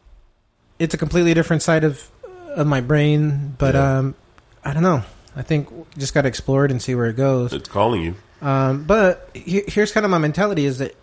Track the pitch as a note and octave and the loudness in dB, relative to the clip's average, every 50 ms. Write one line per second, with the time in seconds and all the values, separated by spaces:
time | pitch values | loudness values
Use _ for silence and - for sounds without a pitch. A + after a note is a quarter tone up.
0 | _ - - - _ _ _ _ _ _ _ _ _ _ _ - E3 D#3+ - D#3+ | _ -20 -20 -20 _ _ _ _ _ _ _ _ _ _ _ -4 -4 -4 -2 -2
1 | D#3+ D3+ E3 F3+ F3 E3+ E3 E3 D#3+ - E3 D#3 - - E3 D#3+ D#3 D#3 C#3 - | -4 0 2 2 4 4 4 4 2 2 0 0 2 2 2 2 2 2 0 -2
2 | - - - _ - - F#4 F4+ F4 E4 C#4+ F#3 D3 D3+ C#3+ C3 B2 B2 D3+ D3 | -8 -20 -20 _ -20 -20 -18 -18 -16 -8 -4 -2 0 2 0 0 0 2 2 2
3 | D3 D3+ D3+ D3+ D3+ D3+ C#3+ C#3+ C#3+ C#3+ C3 - C#3 C3+ C3 C#3 C#3 C3+ C3+ C3+ | 4 4 4 2 2 0 0 -2 -4 -6 -4 -2 0 2 4 4 2 2 2 0
4 | C3 C3+ C3+ - _ _ _ _ - _ _ _ - - C#3 D#3+ E3+ F#3 E3+ C3+ | 0 -2 -4 -8 _ _ _ _ -20 _ _ _ -8 -4 0 2 2 2 2 2
5 | G#2 - - - - - - C#3 B2+ - D#3+ D3 C#3 - A#2 E3 D#3+ - - D3 | -2 -4 -10 -20 -20 -16 -12 -10 -6 -2 -2 -2 -2 -4 -10 -18 -18 -16 -12 -10
6 | C#3 - - D#3 C#3 C3 A2+ - - - C3+ C3+ C#3+ C#3 C3 A#2+ - - B2+ A#2+ | -8 -4 0 0 0 0 -2 -4 -4 -2 0 2 2 2 0 -2 -4 -4 -2 -2
7 | A#2 A2+ A2 B2 C3+ C#3 C3+ B2+ B2 A#2+ - C#2+ - - - G2+ G#2 A#2 B2 G#2 | -2 -2 -2 0 0 2 2 0 0 -2 -4 -8 -10 -6 0 0 2 2 2 0
8 | E2 E2 F#2 - - _ _ - D3+ C#3+ C3+ C3+ C3+ C3 C3+ C#3 D3+ D#3 G3+ A3 | -2 -4 -6 -10 -14 _ _ -8 -4 -2 0 0 0 0 -2 -2 0 2 2 4
9 | G3+ F3+ F3+ - - - - - - F3+ F3+ G3 G3+ - - G#3 G#3 G#3 - A3 | 4 4 2 0 -4 -18 -20 -14 -8 -4 -2 -2 -2 -2 0 0 0 0 0 0
10 | G#3+ G3 F3+ E3 D3+ D3+ D3 E3+ G3+ G#3 G3 D#3 C#3 C#3 B2+ B2 C3+ - - _ | 0 2 2 2 0 0 0 0 0 0 0 0 0 -2 -2 -4 -6 -8 -8 _